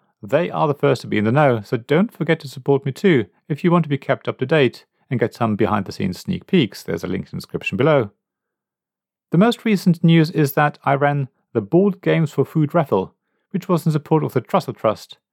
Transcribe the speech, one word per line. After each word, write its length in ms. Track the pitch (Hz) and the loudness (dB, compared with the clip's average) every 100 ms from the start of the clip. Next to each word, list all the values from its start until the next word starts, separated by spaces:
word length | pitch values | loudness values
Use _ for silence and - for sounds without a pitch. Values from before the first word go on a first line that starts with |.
| _ _ | _ _
they 300 | 104 147 180 | -4 -2 -2
are 160 | 160 156 | -2 -2
the 80 | 143 | 0
first 260 | 143 127 | 0 -2
to 60 | - | -2
be 100 | 104 | -2
in 60 | |
the 80 | 107 | 0
know, 300 | 139 143 113 | 2 2 0
so 160 | 101 123 | -4 -6
don't 360 | 113 151 226 | 0 0 0
forget 260 | - 160 160 | -2 -4 -4
to 60 | 135 | -6
support 380 | - 139 139 139 | -8 -2 -2 -2
me 60 | |
too 340 | - 202 143 101 _ - | -2 2 2 0 _ -10
if 140 | 151 | -2
you 80 | 180 | 2
want 120 | 175 151 | 2 0
to 40 | |
be 80 | 139 | -4
kept 300 | - 127 - | -2 -4 -4
up 100 | - | -6
to 80 | 127 | 0
date 400 | 156 127 - _ _ - | 2 2 0 _ _ -6
and 100 | 123 | -2
get 140 | 113 | -2
some 220 | - 113 104 | -2 -2 0
behind-the-scenes 640 | 101 104 92 - 98 87 | 0 0 -4 -6 -6 -6
sneak 260 | - 92 - | -6 -8 0
peeks. 380 | 185 104 - | 0 0 -4
There's 200 | - 87 | -8 -8
a 40 | 92 | -6
link 180 | 92 - | -6 -8
in 60 | |
the 60 | 90 | -12
description 380 | - - - 98 | -10 -8 -6 0
below. 360 | 147 143 104 _ _ _ _ _ _ _ _ _ _ _ _ | 2 2 0 _ _ _ _ _ _ _ _ _ _ _ _
The 80 | 165 | 2
most 260 | 233 233 226 | 2 2 0
recent 380 | 196 185 165 | 0 2 2
news 260 | 165 165 156 | 4 4 4
is 240 | 160 139 | 0 -2
that 240 | - 147 - 135 | 0 -2 -2 -2
I 80 | |
ran 340 | 139 143 143 131 _ _ | 0 0 -2 -6 _ _
the 80 | - | -6
Board 400 | 98 170 202 185 | 0 2 2 -2
Games 300 | 160 160 156 | -2 0 0
for 140 | - - | -2 -2
Food 300 | 160 143 175 | 0 0 0
raffle, 400 | 143 101 92 _ _ _ _ | 0 -2 -2 _ _ _ _
which 180 | 190 - | -8 -2
was 200 | 170 165 | -2 0
in 40 | |
support 320 | 151 - 156 | -2 0 -2
of 100 | 143 | 0
the 80 | 131 | -6
Trussell 360 | - 185 - 107 | -2 -4 -4 -4
Trust, 400 | 110 104 - - _ | -4 -4 -10 -20 _